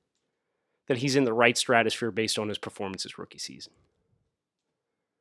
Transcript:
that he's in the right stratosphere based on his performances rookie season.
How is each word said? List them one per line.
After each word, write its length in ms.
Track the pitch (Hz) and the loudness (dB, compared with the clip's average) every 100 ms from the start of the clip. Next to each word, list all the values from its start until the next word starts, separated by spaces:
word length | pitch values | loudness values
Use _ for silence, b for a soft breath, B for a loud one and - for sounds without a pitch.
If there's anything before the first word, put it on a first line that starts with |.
| _ _ _ _ _ _ _ _ - | _ _ _ _ _ _ _ _ -6
that 100 | 131 | -2
he's 180 | 139 131 | 0 2
in 80 | |
the 80 | 131 | 2
right 240 | 113 120 123 | 6 4 4
stratosphere 540 | - 117 110 - 117 | 4 4 4 0 -4
based 280 | 107 110 - | -2 -2 -2
on 100 | 107 | -4
his 100 | 101 | -6
performances 580 | - - 101 95 - - | -10 -8 -8 -8 -10 -14
rookie 220 | 92 - | -16 -14
season. 340 | - 62 - _ _ _ _ _ _ _ _ _ _ _ _ _ _ _ | -14 -14 -20 _ _ _ _ _ _ _ _ _ _ _ _ _ _ _